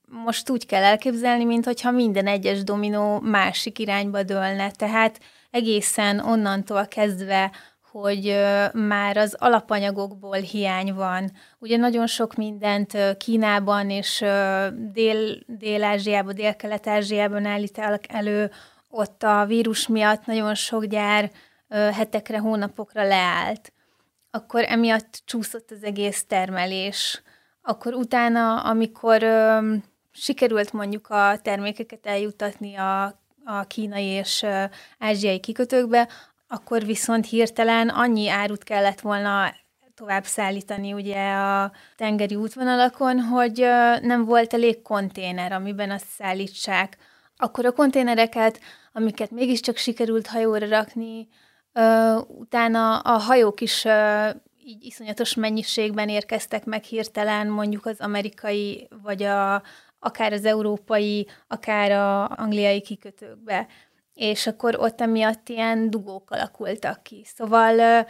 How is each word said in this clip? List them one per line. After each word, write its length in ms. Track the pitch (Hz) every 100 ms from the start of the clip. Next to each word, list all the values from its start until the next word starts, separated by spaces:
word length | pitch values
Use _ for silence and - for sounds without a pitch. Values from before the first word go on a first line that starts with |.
| _
most 440 | 226 226 226 -
úgy 160 | 247 -
kell 180 | 190
elképzelni, 640 | 196 214 262 233 240 240 233
minthogyha 460 | 233 233 240 247
minden 360 | 247 233 196 196
egyes 360 | 202 190 196
dominó 560 | 196 202 208 208 208 208
másik 600 | - 208 185 180 233 214
irányba 440 | 220 202 202 202
dőlne. 480 | 190 196 190 196 196
Tehát 480 | - 214 220 226 226 - _ _
egészen 680 | 240 226 208 202 - 208 202
onnantól 680 | 226 226 202 196 196 202 208
kezdve, 680 | - 208 185 190 196 190 190 - _ _
hogy, 360 | 214 202 202 196
ö, 380 | 202 202 202 202
már 440 | 226 208 202 202 202
az 180 | 214 -
alapanyagokból 1000 | 247 226 220 208 202 196 196 196 196 196
hiány 560 | 190 214 196 185 190
van. 380 | 190 185 185 190 190 - _
Ugye 180 | 220 233
nagyon 300 | 240 233 233
sok 280 | - 226 -
mindent, 580 | 214 208 208 202 202
ö, 180 | 208 196 196
Kínában 720 | - 226 214 208 196 202 202
és, 320 | 196 196 -
ö, 460 | 208 202 196 190 196 208 220
Dél-, 520 | 202 220 214 220 - -
Dél-Ázsiában, 880 | 226 214 208 208 208 202 202 196 196
Dél-Kelet-Ázsiában 1120 | 214 208 208 208 214 208 202 208 208 208 208
állít 320 | 208 208 -
el, 220 | 214 208 -
elő, 440 | 226 208 208 208 - - _ _
ott 340 | 233 202 -
a 220 | 214 208 208
vírus 420 | 226 226 214 -
miatt 380 | 220 214 214 226
nagyon 300 | 220 214 214
sok 300 | - 226 214
gyár, 460 | 214 208 208 202 - _ _ _
ö, 80 | 214
hetekre, 640 | 208 202 220 214 208 220
hónapokra 640 | 220 214 202 - 208 214
leállt. 680 | 196 190 180 175 170 214 - _ _ _ _ _ _
Akkor 320 | 220 226 233 233
emiatt 540 | 233 233 220 220 - -
csúszott 460 | 233 208 233 -
az 120 | 214
egész 420 | 208 202 202 202 -
termelés. 960 | 196 185 185 185 190 190 - - - - _ _ _
Akkor 320 | - 214 240
utána, 680 | 254 240 247 233 233 226 226
amikor, 640 | - 226 226 226 226 220
ö, 500 | 226 220 220 220 220 214 - _ _
sikerült 640 | - - 226 240 220 208
mondjuk 360 | 214 202 208 -
a 280 | 208 202 208
termékeket 640 | 214 202 202 208 226 226 208
eljuttatni 680 | 202 208 208 208 196 208 196
a, 280 | 190 190 196 202 _ _
a 200 | 285 202 196
kínai 380 | - 214 202 196
és, 360 | 190 190 -
ö, 220 | 214 190 196 - - _
ázsiai 420 | 220 208 202 185
kikötőkbe, 680 | 190 226 247 254 240 240 233 - - _ _
akkor 380 | 240 - 233 214
viszont 420 | 214 - 226 226
hirtelen 600 | 226 226 226 226 226 226
annyi 400 | - 240 226 208
árut 340 | 202 208 208
kellett 360 | - 208 202 196
volna 540 | 208 202 202 202 190 - _ _ _ _
tovább 300 | 214 196 196
szállítani 680 | - 196 196 190 202 202
ugye 360 | 202 196 196 196
a 420 | 196 196 196 196 196 - _
tengeri 400 | 220 208 202 208
útvonalakon, 840 | 220 262 254 247 247 247 262 254
hogy, 420 | 233 247 240 226
ö, 380 | 247 240 240 240
nem 260 | 240 240 226
volt 280 | 233 226
elég 280 | 233 233 226
konténer, 720 | - 208 196 190 185 180 180
amiben 400 | 190 196 202 202
azt 160 | 196 -
szállítsák. 920 | - 202 190 196 - - 185 190 - _ _ _ _
Akkor 280 | 226 240 247
a 60 |
konténereket, 880 | 247 277 269 240 226 226 233 220 226 - - _
amiket 380 | 226 220 214 220
mégiscsak 460 | 233 254 240 - 233
sikerült 500 | - 226 226 226 220
hajóra 400 | 226 226 214 208
rakni, 600 | 214 214 233 226 226 220 _ _ _ _ 240
Ö, 400 | 226 226 226 220 -
utána 720 | - 233 240 233 226 226 220
a 180 | - 233
hajók 440 | 208 254 214 208
is, 240 | 180 - 220
ö, 440 | 214 214 208 214 - _ _ 277
így 180 | 214
iszonyatos 500 | 247 - 214 214 233
mennyiségben 760 | - 220 220 208 - 214 208 208
érkeztek 560 | 208 208 214 - 214 -
meg 180 | 214
hirtelen, 640 | - 226 214 - 208 208 208
mondjuk 380 | 208 208 208 226
az 140 | 208
amerikai, 880 | 208 208 202 208 214 208 202 202 - 220
vagy 220 | 208 196
a, 400 | 202 202 196 202 196 - _ _
akár 340 | 220 - 220
az 120 | 208 214
európai, 840 | 214 214 208 - 220 208 208 202 - _
akár 440 | 233 - 214 202
a 360 | 202 202 196 202
angliai 540 | - 220 208 202 202
kikötőkbe. 880 | 202 202 202 - 208 214 220 190 - - _ _ _
És 340 | _ 220 208 -
akkor 280 | 220 233 233
ott 220 | 226 220
emiatt 480 | 233 226 220 220 -
ilyen 400 | 233 226 226 226
dugók 420 | 214 202 190 -
alakultak 720 | - 208 - 196 220 - -
ki. 220 | - 208 214
Szóval, 520 | - 226 226 226 226
ö, 220 | 226 233